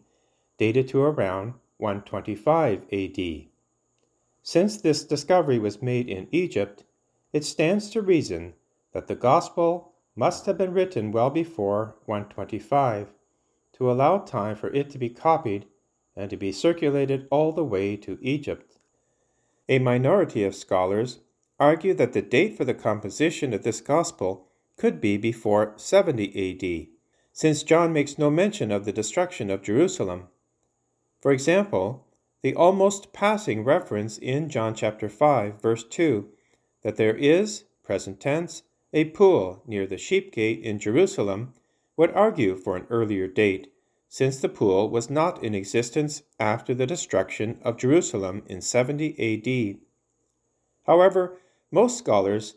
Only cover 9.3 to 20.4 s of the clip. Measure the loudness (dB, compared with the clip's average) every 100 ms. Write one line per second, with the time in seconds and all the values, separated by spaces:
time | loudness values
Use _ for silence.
9.3 | 4 2 -2 0 -2 -8 _ _ -2 -2
10.3 | -2 -4 -2 0 0 0 -2 -2 0 0
11.3 | 0 -4 -4 -2 -2 -4 -10 -8 -6 -6
12.3 | -12 -8 -8 -2 0 0 -2 -8 _ _
13.3 | _ _ _ _ -2 0 2 2 2 -2
14.3 | -4 -4 -6 -4 -4 -4 -6 -8 -2 2
15.3 | 2 0 -6 -10 _ _ _ _ -12 -10
16.3 | -6 -6 0 0 2 0 0 0 -2 0
17.3 | 0 2 0 -2 0 -2 -4 -8 -8 -4
18.3 | -4 -4 -8 _ _ _ _ _ _ _
19.3 | _ _ _ 0 2 4 2 4 2 2
20.3 | 0